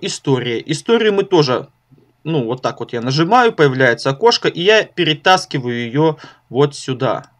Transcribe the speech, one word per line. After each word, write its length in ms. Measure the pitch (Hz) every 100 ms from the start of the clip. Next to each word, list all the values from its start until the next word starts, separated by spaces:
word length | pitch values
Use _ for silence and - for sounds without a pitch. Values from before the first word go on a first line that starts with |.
история. 580 | 175 - - 127 120 113
Историю 540 | - 147 - 233 220
мы 80 | 202
тоже, 460 | 196 175 147 120 - _ _ _ _ _
ну, 200 | 151 160
вот 160 | 113 127
так 200 | 120 -
вот 120 | 117
я 80 | 120
нажимаю, 520 | 120 135 165 247 233
появляется 580 | 226 147 127 131 117 139
окошко, 380 | 139 226 233 175
и 120 | -
я 240 | 180 220
перетаскиваю 920 | - - 160 151 185 185 - 143 123
её 440 | 120 117 131 160 151 - _ -
вот 260 | 117 143 -
сюда. 540 | - 127 127 95 -